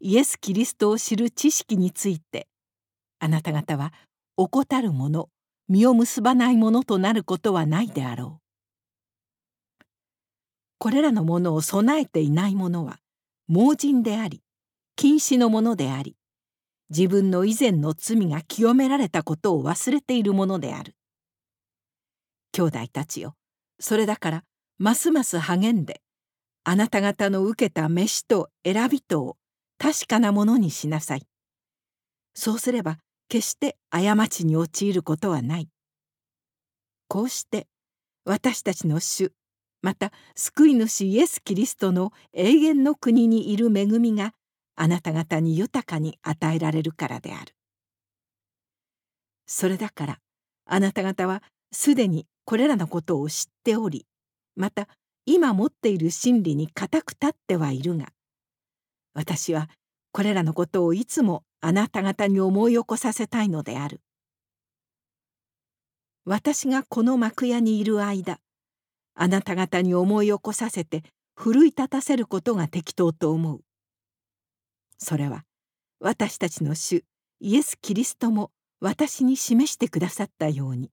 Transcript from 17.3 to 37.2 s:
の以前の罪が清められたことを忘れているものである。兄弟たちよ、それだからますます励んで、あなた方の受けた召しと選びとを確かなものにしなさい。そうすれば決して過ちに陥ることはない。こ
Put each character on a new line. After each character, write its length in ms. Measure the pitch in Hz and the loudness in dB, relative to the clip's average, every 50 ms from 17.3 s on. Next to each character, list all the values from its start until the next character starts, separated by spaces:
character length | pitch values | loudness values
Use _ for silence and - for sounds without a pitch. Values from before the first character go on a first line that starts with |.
の 140 | 185 180 190 | 2 2 2
以 100 | 214 220 220 | 0 2 2
前 140 | 277 226 | 2 2
の 200 | 185 151 147 151 | 2 2 0 -2
罪 340 | 160 - - - 226 226 196 | -4 -4 -4 0 0 2 2
が 140 | 165 143 165 | 0 -2 -4
清 320 | - - - 202 226 233 | -6 -8 -2 2 4 4
め 160 | 247 262 269 262 | 6 4 4 4
ら 80 | 277 | 2
れ 140 | 277 240 160 | 2 0 0
た 120 | - 170 | -2 -2
こ 140 | 156 - 156 | -2 -2 -4
と 180 | 160 - 208 175 | -2 0 0 0
を 80 | 147 | 0
忘 280 | 131 - - - - 254 | 0 -2 -4 -2 -2 -2
れ 100 | - 285 | -2 -2
て 160 | - - 254 | 0 0 0
い 60 | 240 | 0
る 100 | 208 202 | 2 2
も 140 | 196 196 196 | 2 2 0
の 120 | 190 196 175 | 0 -2 -4
で 140 | - - | -6 -8
あ 100 | 147 151 | -10 -12
る。 120 | - - - _ _ _ _ _ _ _ _ _ _ _ _ _ _ _ _ _ _ _ _ _ _ _ _ _ _ _ _ _ _ _ | -14 -16 -20 _ _ _ _ _ _ _ _ _ _ _ _ _ _ _ _ _ _ _ _ _ _ _ _ _ _ _ _ _ _ _
兄 100 | - - | -4 0
弟 260 | 175 156 - 123 113 - | 0 0 0 -4 -8 -8
た 140 | - 135 151 | -8 -8 -8
ち 160 | - - - | -8 -10 -12
よ、 140 | - - - _ _ _ _ _ _ _ _ - | -12 -12 -14 _ _ _ _ _ _ _ _ -14
そ 200 | - - 214 220 | -4 -2 0 0
れ 80 | 220 | 0
だ 100 | 202 208 | 0 -2
か 140 | - - 165 | -4 -4 -6
ら 140 | 156 165 - _ _ _ _ _ _ - | -6 -6 -8 _ _ _ _ _ _ -2
ま 160 | 185 214 240 | 0 0 2
す 160 | - - 330 | 2 2 2
ま 140 | 320 294 247 | 2 2 0
す 140 | - - 170 | 0 -2 -4
励 400 | 156 180 175 180 202 226 240 196 | -2 0 0 2 2 2 2 0
ん 60 | 147 | -2
で、 160 | - - - _ _ _ _ _ _ _ _ _ _ _ _ _ | -4 -8 -14 _ _ _ _ _ _ _ _ _ _ _ _ _
あ 100 | 170 180 | 0 2
な 140 | 202 214 240 | 2 2 2
た 140 | - 202 | 0 0
方 260 | 196 202 202 - 208 196 | 0 0 0 0 0 0
の 160 | 196 190 190 | 0 0 0
受 220 | 208 226 - 240 | -2 0 0 -2
け 40 | 196 | -2
た 200 | - 160 160 156 | 0 -2 -2 0
召 160 | 165 175 196 | 0 0 0
し 160 | 214 - - | 0 -2 -4
と 260 | - - 226 190 - - _ _ - | -2 0 0 0 0 -2 _ _ -4
選 240 | 175 190 220 240 262 | -2 0 0 0 0
び 140 | 285 262 | 0 -2
と 200 | - - 175 151 | -2 -2 -4 -2
を 140 | 127 117 - - _ _ _ _ _ _ _ - | -2 -6 -8 -14 _ _ _ _ _ _ _ -4
確 260 | - 294 311 - - | -2 -2 -2 -2 -2
か 120 | - 226 220 | 0 0 2
な 120 | 233 202 | 2 2
も 140 | 202 202 208 | 2 2 2
の 140 | 214 240 262 | 2 2 2
に 120 | 202 160 | 2 0
し 180 | - - - 151 | -2 -4 -4 -4
な 120 | 156 151 | -4 -4
さ 160 | - - 135 | -4 -6 -6
い。 100 | 131 - _ _ _ _ _ _ _ _ _ _ _ _ _ _ _ _ _ _ _ _ _ _ | -8 -8 _ _ _ _ _ _ _ _ _ _ _ _ _ _ _ _ _ _ _ _ _ _
そ 200 | - - 226 220 | -6 -4 -4 -4
う 40 | 233 | -2
す 120 | - 247 | -2 -2
れ 120 | 247 233 | -2 -2
ば 160 | 185 160 160 160 _ _ _ _ _ - | -2 -4 -6 -8 _ _ _ _ _ -4
決 180 | - 226 - - | -4 -2 -2 -4
し 60 | - | -4
て 240 | - 285 277 - _ _ _ | -4 -4 -6 -6 _ _ _
過 400 | - 170 190 208 214 214 220 214 | -2 0 2 2 4 2 2 0
ち 160 | - - 170 | -2 -2 0
に 100 | 160 156 | 0 2
陥 380 | 160 170 160 - - 202 202 | 0 0 -2 -4 -4 -2 0
る 100 | 185 180 | 0 -2
こ 140 | 160 - 156 | -2 -2 -2
と 140 | 151 - 196 | -2 -2 -2
は 100 | 170 139 | -2 -2
な 160 | 123 139 156 | -2 -4 -4
い。 140 | 175 156 - _ _ _ _ _ _ _ _ _ _ _ _ _ _ _ _ _ _ _ _ _ _ _ _ _ _ _ - | -6 -6 -10 _ _ _ _ _ _ _ _ _ _ _ _ _ _ _ _ _ _ _ _ _ _ _ _ _ _ _ -8
こ 140 | - 196 | -4 -4